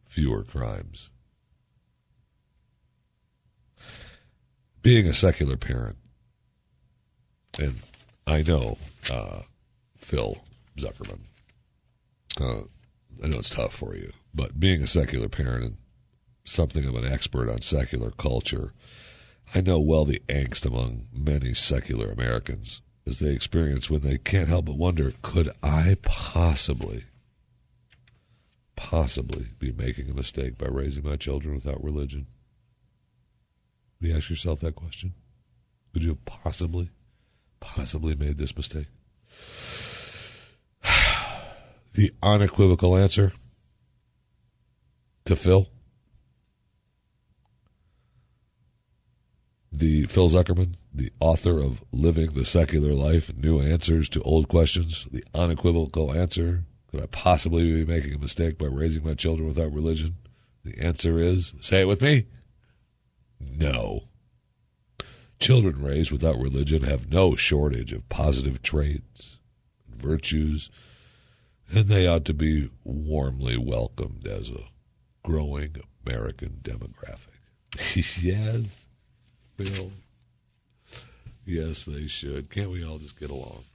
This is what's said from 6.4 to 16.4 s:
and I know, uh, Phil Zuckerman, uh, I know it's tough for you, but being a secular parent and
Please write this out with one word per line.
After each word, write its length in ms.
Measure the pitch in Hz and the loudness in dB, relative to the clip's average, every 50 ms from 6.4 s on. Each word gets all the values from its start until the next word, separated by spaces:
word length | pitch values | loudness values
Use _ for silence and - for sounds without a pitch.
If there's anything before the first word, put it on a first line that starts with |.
| _ _ _ _ _ _ _ _ _ _ _ _ _ _ _ _ _ _ _ _ _ _ - - | _ _ _ _ _ _ _ _ _ _ _ _ _ _ _ _ _ _ _ _ _ _ -8 -6
and 220 | 73 69 64 - - _ - _ _ _ _ _ _ | -6 -6 -6 -8 -14 _ -20 _ _ _ _ _ _
I 160 | - 76 78 | 0 0 0
know, 360 | 78 80 82 71 60 53 - - - - - _ - - | 2 2 2 2 2 -2 -6 -8 -12 -18 -18 _ -8 -6
uh, 300 | 64 60 52 50 50 50 50 _ _ _ _ _ _ _ _ _ _ | -6 -6 -6 -8 -12 -14 -16 _ _ _ _ _ _ _ _ _ _
Phil 420 | _ - - - 65 55 50 50 - - - - _ _ _ _ - | _ -10 -4 -4 -2 -2 -4 -6 -8 -14 -20 -20 _ _ _ _ -10
Zuckerman, 420 | 67 55 50 - - 50 50 50 50 - _ _ _ _ _ _ _ _ _ _ _ _ _ _ _ _ _ _ _ _ - - | -10 -10 -10 -12 -14 -14 -14 -16 -16 -20 _ _ _ _ _ _ _ _ _ _ _ _ _ _ _ _ _ _ _ _ -4 -2
uh, 220 | 71 64 58 52 50 - _ - _ _ _ _ _ _ - - | -2 -4 -4 -6 -8 -14 _ -20 _ _ _ _ _ _ -16 -6
I 40 | - | -4
know 120 | 76 78 57 | -4 -2 -2
it's 120 | - - | -4 -6
tough 240 | - - 58 - - | -4 -4 -4 -6 -6
for 220 | - - 50 50 | -8 -10 -10 -10
you, 160 | 50 50 50 - _ _ _ - | -12 -14 -16 -16 _ _ _ -6
but 260 | 76 65 - 65 69 | -4 -4 -4 -2 2
being 220 | 85 95 92 82 | 4 4 4 4
a 40 | 67 | 0
secular 420 | 62 - 85 71 62 67 64 57 52 | 0 2 2 2 2 0 -4 -4 -4
parent 360 | - - 73 62 60 60 58 | -4 -4 -4 -2 -2 -4 -4
and 120 | 58 53 - - _ _ _ _ _ _ _ _ _ _ _ | -6 -8 -10 -18 _ _ _ _ _ _ _ _ _ _ _